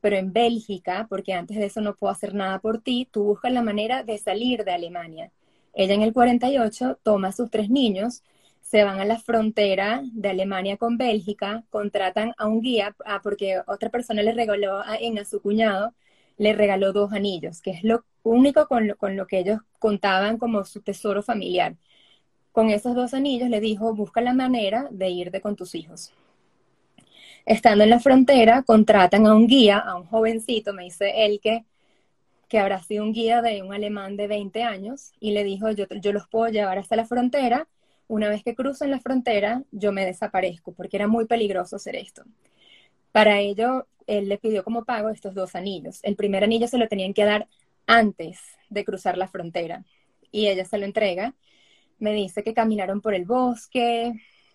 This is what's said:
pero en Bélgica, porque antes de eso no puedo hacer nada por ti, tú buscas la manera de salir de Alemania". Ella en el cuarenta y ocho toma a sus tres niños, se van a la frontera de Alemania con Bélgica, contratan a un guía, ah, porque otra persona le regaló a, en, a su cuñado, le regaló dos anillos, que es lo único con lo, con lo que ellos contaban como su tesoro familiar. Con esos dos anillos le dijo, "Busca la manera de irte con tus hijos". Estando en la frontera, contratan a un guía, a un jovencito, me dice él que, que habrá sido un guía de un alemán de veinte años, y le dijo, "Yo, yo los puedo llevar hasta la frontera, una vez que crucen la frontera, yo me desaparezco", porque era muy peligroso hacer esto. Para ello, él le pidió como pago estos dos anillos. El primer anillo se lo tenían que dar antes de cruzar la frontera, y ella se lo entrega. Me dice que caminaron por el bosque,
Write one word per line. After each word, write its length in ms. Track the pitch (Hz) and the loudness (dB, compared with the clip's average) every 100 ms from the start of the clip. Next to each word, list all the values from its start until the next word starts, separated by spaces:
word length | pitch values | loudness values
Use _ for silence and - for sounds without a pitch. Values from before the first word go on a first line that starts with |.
pero 140 | 208 202 | 0 0
en 180 | 190 | 0
Bélgica, 720 | 185 233 233 220 190 185 185 226 | 2 2 0 -6 -10 -6 -6 -6
porque 240 | 196 196 | -8 -6
antes 240 | 185 175 208 | -6 -6 -4
de 80 | 202 | -4
eso 160 | 220 | -4
no 140 | 208 202 | -6 -4
puedo 160 | 196 | -4
hacer 220 | 196 202 | -4 -6
nada 260 | 202 190 190 | -4 -4 -4
por 220 | 220 226 | -4 -4
ti, 260 | - 247 254 | -2 -4 -4
tú 120 | 214 | -2
buscas 280 | 208 208 247 | 0 0 0
la 100 | 254 | -2
manera 420 | 226 208 220 254 | -2 -2 -2 -4
de 140 | 220 208 | -4 -6
salir 460 | - 202 247 240 | -4 -2 -2 -2
de 80 | 190 | -4
Alemania". 600 | 175 170 175 165 160 170 _ _ _ _ - | -4 -6 -12 -14 -16 -18 _ _ _ _ -2
Ella 180 | 190 | 2
en 80 | 202 | 4
el 120 | 214 | 2
cuarenta 360 | 233 247 240 247 | 4 4 4 2
y 80 | 277 | 0
ocho 400 | 220 - 254 269 | 0 -2 -6 -2
toma 240 | - 202 190 | 0 0 0
a 40 | |
sus 200 | 202 233 | -4 -4
tres 180 | 220 208 | -2 0
niños, 540 | 269 240 185 226 - _ _ _ _ | 2 2 0 -4 -8 _ _ _ _
se 220 | - 214 | 0 4
van 160 | 202 190 | 4 2
a 60 | 196 | -2
la 140 | 226 | -2
frontera 800 | - 233 220 214 202 190 196 247 269 | 0 0 0 2 2 2 0 -2 -6
de 180 | 226 196 | -6 -4
Alemania 480 | 185 196 190 190 196 | -2 -4 -4 -4 -4
con 200 | 233 233 | -2 0
Bélgica, 680 | 254 220 180 208 196 220 - | 0 0 -4 -6 -6 -8 -8
contratan 640 | 214 208 202 185 196 220 - | -6 -4 -2 -2 -2 -4 -4
a 100 | 214 | -2
un 140 | 220 | -2
guía, 340 | 240 233 202 - - | 0 -2 -2 -8 -8
ah, 160 | 202 | -6
porque 380 | 208 202 196 185 - | -6 -4 -4 -4 -4
otra 220 | 202 233 | -6 -4
persona 340 | 240 247 214 | -6 -4 -2
le 100 | 208 | 0
regaló 460 | 226 220 202 202 196 | 0 -2 -2 -2 -4
a, 160 | 214 220 | -6 -6
en, 240 | 226 214 | -6 -6
a 60 | 202 | -8
su 160 | 202 | -8
cuñado, 520 | 202 214 220 196 220 _ _ _ _ _ | -2 2 2 0 -4 _ _ _ _ _
le 160 | 214 | 2
regaló 380 | 214 208 190 196 | 4 2 2 0
dos 200 | 196 202 | 2 0
anillos, 480 | 208 202 180 156 165 | -2 -4 -4 -8 -10
que 100 | - | -10
es 120 | 170 | -4
lo 200 | 214 226 _ _ | 0 0 _ _
único 440 | 220 233 277 285 302 | 2 6 6 6 2
con 200 | 247 214 | 2 0
lo, 100 | - | -2
con 180 | 202 196 | -4 -4
lo 120 | 190 | -2
que 120 | 190 | -2
ellos 200 | 185 214 _ _ | 0 -2 _ _
contaban 580 | 220 208 202 190 202 226 | 0 0 0 2 0 -2
como 280 | 233 214 190 | -2 -2 -4
su 160 | 208 | -10
tesoro 420 | - 202 214 185 | -10 -6 -2 -4
familiar. 520 | 175 220 180 180 170 170 _ _ _ _ _ _ _ | -2 -4 -2 -2 -2 -4 _ _ _ _ _ _ _
Con 180 | - 220 | 0 2
esos 260 | 208 247 247 | 2 -2 -2
dos 180 | 247 | -2
anillos 360 | 269 285 247 247 | -2 -2 0 0
le 100 | 214 | 0
dijo, 340 | 220 208 220 214 | -2 -2 -2 -2
"Busca 260 | 208 - | -2 -2
la 120 | 247 | 0
manera 540 | 254 254 247 202 220 285 | 0 0 0 0 -2 -4
de 180 | 196 190 | -4 -4
irte 320 | 180 180 190 | -4 -6 -6
con 140 | 208 202 | -6 -6
tus 200 | 180 165 | -8 -12
hijos". 360 | 165 170 - _ _ _ _ _ _ _ _ _ _ _ - - - | -14 -20 -20 _ _ _ _ _ _ _ _ _ _ _ -20 -18 -2
Estando 380 | 220 233 208 | 4 4 6
en 80 | 214 | 8
la 80 | 240 | 6
frontera, 640 | 277 262 254 269 226 247 | 8 6 8 8 8 6
contratan 640 | 269 220 214 208 180 202 214 | 6 6 8 6 6 6 8
a 80 | 214 | 8
un 120 | 226 | 8
guía, 300 | 269 214 202 | 8 6 4
a 180 | 208 180 | -2 -10
un 100 | 170 | -4
jovencito, 680 | 220 220 226 220 226 214 | 0 0 -2 -4 -4 -4
me 100 | 196 | -10
dice 420 | 180 170 202 214 214 | -14 -6 -4 0 0
él 140 | 208 | 0
que, 240 | 214 226 226 _ _ _ _ _ _ _ _ | -2 -4 -6 _ _ _ _ _ _ _ _
que 120 | 214 | 0
habrá 220 | 196 190 | 0 -2
sido 220 | - 208 | -4 -4
un 100 | 214 | -4
guía 280 | 220 226 233 | -2 2 2
de 200 | 233 202 | 0 -4
un 120 | 190 | -8
alemán 440 | 202 208 208 196 202 | -8 -6 -8 -8 -8
de 100 | 208 | -4
veinte 360 | 208 202 214 | -4 -6 -6
años, 480 | 233 196 196 277 - _ | -6 -6 -12 -14 -18 _
y 120 | 214 | -4
le 120 | 208 | -2
dijo, 280 | 202 190 220 | -2 -4 -4
"Yo, 140 | 208 196 208 | -4 -6 -4
yo 120 | 196 | -4
los 140 | 202 - | -4 -4
puedo 240 | 220 226 | -2 0
llevar 260 | 220 202 190 | 0 -2 -4
hasta 180 | 190 220 | -2 -2
la 100 | 226 | -2
frontera, 600 | 247 247 285 254 247 320 _ _ _ _ | -2 0 0 0 0 -2 _ _ _ _
una 200 | 214 214 | -4 -2
vez 160 | 208 | -2
que 120 | 240 233 | -6 -4
crucen 340 | 262 277 285 | -6 -4 -4
la 100 | 269 | -4
frontera, 640 | 254 262 240 208 208 247 277 | -2 -2 0 0 0 -2 -6
yo 200 | 202 202 | -2 -2
me 140 | 196 190 | 0 -4
desaparezco", 680 | 185 214 190 185 165 - | -4 -4 -2 -2 -6 -18
porque 240 | 175 175 196 | -16 -8 -4
era 100 | 208 | 0
muy 180 | 233 226 | 0 2
peligroso 500 | 233 208 185 175 202 | 0 0 -2 -6 -10
hacer 200 | - - | -10 -12
esto. 280 | - - - _ _ _ _ _ _ _ _ | -14 -20 -20 _ _ _ _ _ _ _ _
Para 280 | 214 214 202 | 4 6 4
ello, 480 | 202 202 233 262 - _ - | 0 -2 -2 -2 -6 _ -4
él 200 | 208 196 | -4 -2
le 120 | 202 | -4
pidió 240 | 220 214 | -2 -2
como 200 | 220 233 | -2 -6
pago 260 | 226 233 214 | -4 -4 -4
estos 260 | 214 202 190 | -6 -10 -8
dos 180 | 185 180 | -8 -8
anillos. 440 | 190 185 160 - | -8 -8 -12 -8
El 140 | - 202 | -6 -2
primer 280 | 202 196 | 0 2
anillo 240 | 208 226 240 | 2 2 0
se 120 | 254 | 0
lo 80 | 220 | 0
tenían 260 | 202 190 | -2 -2
que 120 | 202 208 | 2 2
dar 220 | 208 - _ _ _ - | 2 -4 _ _ _ 4
antes 540 | 233 214 - 165 185 - _ _ | 6 4 -2 -14 -16 -20 _ _
de 140 | 208 | -8
cruzar 340 | 196 190 196 180 | -6 -6 -4 -4
la 100 | 190 | -6
frontera, 580 | 185 170 170 165 175 - _ _ _ _ | -8 -8 -8 -8 -10 -16 _ _ _ _
y 160 | 208 208 | -2 0
ella 180 | 190 185 | 0 -4
se 140 | 208 | -6
lo 60 | 196 | -4
entrega. 500 | 202 208 180 226 - _ _ _ _ _ _ | -2 -2 -2 -6 -8 _ _ _ _ _ _
Me 140 | 214 | -4
dice 300 | 214 196 - | -2 -4 -6
que 100 | 208 | -4
caminaron 480 | 226 226 214 185 202 | 0 0 0 -2 -4
por 120 | 214 | -2
el 120 | 190 180 | -4 -2
bosque, 880 | 247 254 240 - 254 240 233 233 226 _ _ _ | 0 0 -2 -6 -2 0 0 -4 -8 _ _ _